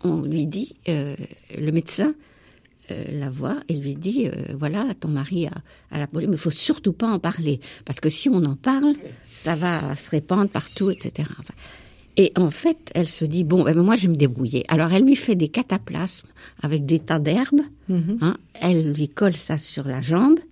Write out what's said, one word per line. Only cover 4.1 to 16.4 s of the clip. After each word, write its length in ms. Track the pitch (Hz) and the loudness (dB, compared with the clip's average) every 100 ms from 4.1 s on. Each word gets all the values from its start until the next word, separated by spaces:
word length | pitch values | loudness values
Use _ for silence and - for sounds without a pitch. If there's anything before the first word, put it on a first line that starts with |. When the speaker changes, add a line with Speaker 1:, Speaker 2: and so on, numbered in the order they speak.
| 262 185 | -2 -2
Speaker 1:
euh, 60 | - - 135 | -4 -10 -6
voilà, 300 | 147 202 262 - | -4 -4 -4 -4
ton 100 | 160 | -4
mari 360 | 139 147 180 156 | -4 -2 -4 -4
a, 60 | 165 - - _ | -8 -18 -20 _
a 80 | 151 | -8
la 80 | 143 | -6
polio, 220 | 165 208 | -4 -2
mais 60 | 156 | 0
il 40 | |
faut 100 | 165 | -2
surtout 440 | - - 311 196 | -2 -2 0 0
pas 120 | - 226 | 0 0
en 120 | 196 | 0
parler, 400 | 170 170 151 131 - - - | -2 -2 -2 -2 -6 -20 -10
parce 140 | - | -2
que 100 | 156 | 0
si 180 | - 277 | 2 2
on 160 | 190 | 4
en 120 | 147 135 | 2 0
parle, 400 | 262 269 294 285 123 120 - | 0 4 2 2 -6 -18 -16
ça 240 | - 160 | -8 -4
va 420 | 160 175 160 143 143 | 0 0 0 -2 -6
se 140 | - | -2
répandre 400 | 151 - 185 202 | -2 2 2 2
partout, 400 | - - - 196 | -2 -8 -2 -2
et 80 | 180 | -2
cetera. 380 | - - 151 - | -6 -6 -8 -8
Enfin, 140 | - - - - - - - - | -16 -20 -20 -20 -20 -20 -2 4
et 140 | 190 180 | 4 4
en 140 | 165 | 0
fait, 420 | - 330 320 - 180 | 2 0 -2 -4 -2
elle 120 | 160 | -2
se 160 | - | -2
dit, 200 | 156 170 | -2 0
bon, 200 | 156 180 | 2 4
ben, 160 | 143 160 | 4 4
moi, 120 | 190 226 | 4 4
je 80 | |
vais 100 | 185 | 4
me 20 | 151 | 4
débrouiller. 480 | 135 131 120 127 - | 2 2 -2 -2 2
Alors, 240 | 160 165 | 2 4
elle 120 | 190 | 4
lui 120 | 262 277 | 6 4
fait 200 | - 185 | 2 0
des 140 | 156 | 0
cataplasmes 760 | 240 - 190 - 160 185 - - - | -2 -2 -4 -4 -6 -4 -6 -8 -20